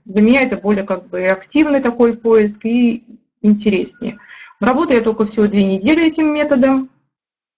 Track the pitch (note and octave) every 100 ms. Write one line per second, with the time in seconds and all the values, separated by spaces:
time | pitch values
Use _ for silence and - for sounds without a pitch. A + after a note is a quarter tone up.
0 | - G3 A3 C4+ B3+ F#3+ G3 G3+ G3 F#3
1 | - F3+ F#3 F#3+ - D4 D4+ C#4 B3 A#3+
2 | A#3 A3+ A3+ A3+ G#3 G#3 A3+ A#3+ A#3+ A#3
3 | - - _ _ G#3 G#3 G#3+ F#3 - -
4 | - - - - - _ G3+ C4 D#4+ A#3+
5 | A3 G#3+ G#3 - G#3 G3+ G3 F#3+ G#3 D#4+
6 | D#4+ D#4 D#4 D4 D4 C4+ C4+ C4+ - _
7 | _ _ _ _ _